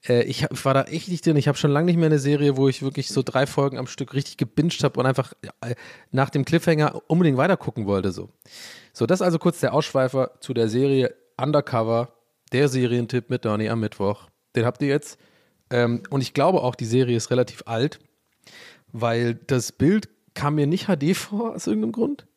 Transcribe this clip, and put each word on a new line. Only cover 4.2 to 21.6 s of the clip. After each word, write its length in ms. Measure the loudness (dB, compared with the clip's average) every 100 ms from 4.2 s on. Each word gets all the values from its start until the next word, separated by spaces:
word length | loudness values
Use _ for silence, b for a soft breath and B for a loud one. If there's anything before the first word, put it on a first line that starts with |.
| -6 -4
gebinged 480 | -4 0 0 0
hab 140 | -2 0
und 80 | 0
einfach, 260 | 0 -2 -6 -18 -12
äh, 120 | -8 -8 B B B
nach 180 | -2 0
dem 140 | 0
Cliffhanger 580 | 0 0 2 2 2 -2 -2
unbedingt 300 | 2 4 4
weiter 180 | 2 2
gucken 300 | -2 -6 0
wollte. 260 | 0 0
So. 160 | -4 -12 _ _ B B B B
So, 120 | -4
das 140 | 0 2
ist 60 |
also 160 | 2 2
kurz 180 | 0 0
der 160 | 0
Ausschweifer 560 | 0 0 0 0 0 -2 _
zu 160 | -6
der 140 | 0 0
Serie 440 | 2 2 2 0 -2 _ -6
Undercover, 760 | 0 0 0 -2 0 0 -2 _ _ _ _
der 160 | 0 0
Serientipp 640 | 2 0 0 -2 -4 -4
mit 140 | -4
Donny 240 | -2 -2 -2
am 120 | -2
Mittwoch. 480 | -4 -2 -4 -4 -10 _ _
Den 100 | -2
habt 160 | -2 -2
ihr 80 | -2
jetzt. 300 | -2 -4 -20 b b b b _
Ähm, 300 | 0 0 0 -4
und 100 | -4
ich 140 | -4
glaube 280 | 0 2 2
auch, 120 | 0
die 100 | -4
Serie 320 | -2 0 2 0
ist 140 | 0
relativ 320 | 0 -2 -4 -8
alt, 340 | -4 -4 -6 _ _ _ _ B B B B B
weil 460 | -4 -2 0 -2 -4
das 340 | -2 -2 -2
Bild 380 | 0 2 2 -2 _ _
kam 220 | -6 -2 0
mir 100 | 0
nicht 220 | -2 -2
H 80 | -2
D 180 | 0
vor, 400 | -2 -4 -6 -6
aus 140 | -6